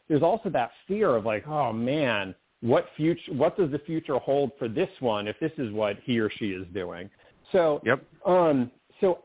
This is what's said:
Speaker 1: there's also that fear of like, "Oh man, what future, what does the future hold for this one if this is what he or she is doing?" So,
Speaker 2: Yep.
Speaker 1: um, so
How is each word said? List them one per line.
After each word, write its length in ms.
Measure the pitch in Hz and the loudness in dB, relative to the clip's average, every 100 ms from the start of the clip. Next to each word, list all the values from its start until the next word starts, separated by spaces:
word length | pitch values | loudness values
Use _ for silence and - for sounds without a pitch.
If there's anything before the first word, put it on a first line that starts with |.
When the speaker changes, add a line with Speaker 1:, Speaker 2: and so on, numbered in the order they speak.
| _ | _
Speaker 1:
there's 140 | 151 | 2
also 260 | 165 220 196 | 4 2 -2
that 220 | 147 117 - - | -2 -2 -6 -6
fear 300 | 202 196 120 | 0 2 2
of 80 | |
like, 240 | 104 107 143 | 2 -4 -4
"Oh 240 | 151 131 | -2 -2
man, 640 | 113 120 151 135 107 95 92 _ _ | -2 -2 0 0 0 -2 -10 _ _
what 280 | 117 147 170 - | 2 2 2 -2
future, 340 | 156 170 - | 0 0 -4
what 240 | 135 156 170 | 0 0 2
does 160 | 165 | -2
the 80 | 143 | -2
future 380 | - 160 160 127 | -6 -8 -2 -4
hold 340 | - 139 139 - | 0 0 0 -4
for 80 | 120 | -6
this 220 | 110 185 - | -2 -4 -2
one 300 | 123 107 104 | -2 -2 -4
if 100 | 107 | -4
this 140 | 160 156 | -6 -4
is 140 | 120 | -6
what 240 | 104 107 101 | 0 -2 -2
he 160 | - 120 | -2 0
or 100 | 107 | 0
she 200 | - 110 | -2 -6
is 180 | 92 90 | -6 -8
doing?" 360 | 95 87 87 101 _ - _ _ | -8 -8 -8 -14 _ -20 _ _
So, 260 | 190 160 147 110 | 2 2 2 0
Speaker 2:
Yep. 180 | 135 - - - | 0 -2 -8 2
Speaker 1:
um, 460 | 180 165 139 123 - _ _ | 4 4 2 0 -6 _ _
so 200 | 196 170 | 0 0